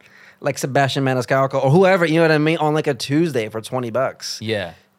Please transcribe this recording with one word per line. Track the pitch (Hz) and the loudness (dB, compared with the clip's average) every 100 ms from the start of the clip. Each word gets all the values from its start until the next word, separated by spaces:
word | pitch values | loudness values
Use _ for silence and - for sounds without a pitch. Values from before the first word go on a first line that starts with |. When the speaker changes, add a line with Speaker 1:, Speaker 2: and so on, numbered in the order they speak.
| _ | _
Speaker 1:
<laughs> | - - _ | -20 -20 _
like, | 143 135 | -6 -4
Sebastian | 139 127 139 143 | -2 0 0 0
Maniscalco | 131 127 120 135 135 135 | 0 0 0 0 0 0
or | 135 | 4
whoever, | 160 190 190 170 | 4 6 4 2
you | 160 | 2
know | |
what | 165 | 4
I | 156 | 4
mean, | 151 165 | 2 0
on, | 151 | 0
like, | 151 151 | 0 -2
a | |
Tuesday | 123 - 143 170 127 107 | -4 -2 0 0 -2 -4
for | 113 | -8
twenty | 107 127 123 | -6 -6 -4
bucks. | 117 131 - - - | -2 -2 -4 -12 -10
Speaker 2:
Yeah. | 110 107 87 87 _ | -4 -4 -6 -12 _